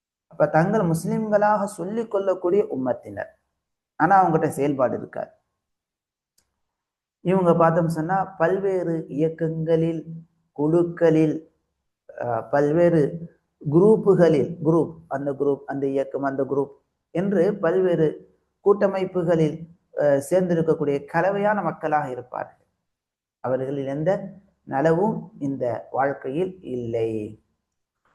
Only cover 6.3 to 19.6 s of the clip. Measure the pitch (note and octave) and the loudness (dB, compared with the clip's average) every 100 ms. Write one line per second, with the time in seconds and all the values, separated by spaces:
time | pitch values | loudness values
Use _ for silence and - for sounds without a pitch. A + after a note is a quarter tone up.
6.3 | _ _ _ _ _ _ _ _ _ F3 | _ _ _ _ _ _ _ _ _ 0
7.3 | F#3+ F3 E3 E3 F3 E3 D#3+ D#3+ F#3+ F#3 | 2 4 4 4 2 0 -2 -2 -2 -4
8.3 | - E3 F#3+ G3 F#3 F3 E3 - C3+ D#3+ | -2 0 0 0 -2 -2 -4 -6 -2 -2
9.3 | D#3+ D#3+ D#3+ D#3+ E3 E3 E3 D#3+ - - | -2 -4 -4 0 0 0 -2 -8 -16 -18
10.3 | _ _ - D3+ E3+ E3+ E3+ E3 D#3+ D#3+ | _ _ -4 0 2 0 2 4 4 2
11.3 | D#3 - _ _ _ _ _ - - A#2+ | 0 -8 _ _ _ _ _ -20 -10 -6
12.3 | A2+ - C#3+ D3 D#3+ F3 E3 C#3 - - | -4 -2 0 2 4 4 4 0 -4 -14
13.3 | _ _ _ D3+ D#3 G#3 A3 G3+ F3 E3+ | _ _ _ 0 4 6 6 4 6 6
14.3 | D3+ A#2 E3 C#3+ E3 C#3+ - - C#3 C#3+ | 4 0 -2 0 2 0 -6 -10 -8 -6
15.3 | C3+ C#3 C3+ - C#3 C#3 C3+ C3+ C3+ C#3 | -2 -2 -2 -4 -4 -2 -2 -4 -4 -4
16.3 | C3+ C3 C#3 C#3 - _ _ _ E3 F#3+ | -4 -2 -2 -4 -6 _ _ _ -4 -2
17.3 | G3 F3+ G3+ E3 F#3 F#3 E3 D3+ - - | 2 0 0 0 2 2 2 0 -2 -14
18.3 | _ _ _ G3 G3+ G3+ F#3+ F#3 F#3 E3+ | _ _ _ 0 2 2 0 -4 -2 0
19.3 | E3 D#3 D#3 | 2 2 -2